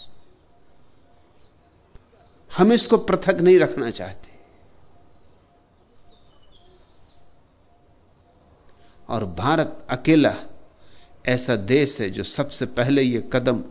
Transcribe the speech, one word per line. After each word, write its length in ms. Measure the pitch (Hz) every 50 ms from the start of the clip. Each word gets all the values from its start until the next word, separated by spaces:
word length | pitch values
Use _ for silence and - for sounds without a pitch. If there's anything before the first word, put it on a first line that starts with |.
| - - - - - - - _ _ _ - - - - - - - - - - - - - - - _ _ - - - _ _ _ _ _ _ _ _ _ - _ _ _ _ - _ _ - - -
हम 220 | - - 185 214 240
इसको 240 | 233 - - 233 -
पृथक 380 | - - 185 185 - - - 170
नहीं 200 | 170 180 185 175
रखना 300 | 156 131 - 143 123 117
चाहते। 360 | 107 - 90 82 90 - - - - - - _ - - - - - - - - - - - - - - - - - _ _ _ _ _ _ _ _ _ _ _ _ - - - - - - - _ - - 285 285 - - 359 359 359 - - - - - - - - - - - - _ _ _ _ - - - - - - - - _ _ - _ _ _ _ _ _ - - - - - - - - - - - - -
और 160 | 117 110 110 90
भारत 580 | 85 - - 135 160 160 147 - - - - -
अकेला 440 | 123 123 - 160 160 156 139 107 - - - - - - - - _ - - - - - - - - - - 127
ऐसा 280 | 127 123 - - 120 107
देश 420 | 98 101 127 151 143 139 - -
है 80 | 110 95
जो 140 | 98 104 95
सबसे 400 | - - - 139 - - - 131 117
पहले 340 | - 120 120 131 139 139
यह 280 | 131 127 120 113 - - -
कदम 300 | 127 120 131 123 107 - -